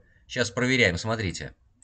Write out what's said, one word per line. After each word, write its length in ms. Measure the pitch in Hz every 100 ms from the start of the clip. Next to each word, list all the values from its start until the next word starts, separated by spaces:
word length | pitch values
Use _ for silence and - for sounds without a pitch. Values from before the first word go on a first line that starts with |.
| _ _ -
Сейчас 240 | 127 120
проверяем, 480 | - 123 127 107 85
смотрите. 580 | 110 110 98 82 69 - _ _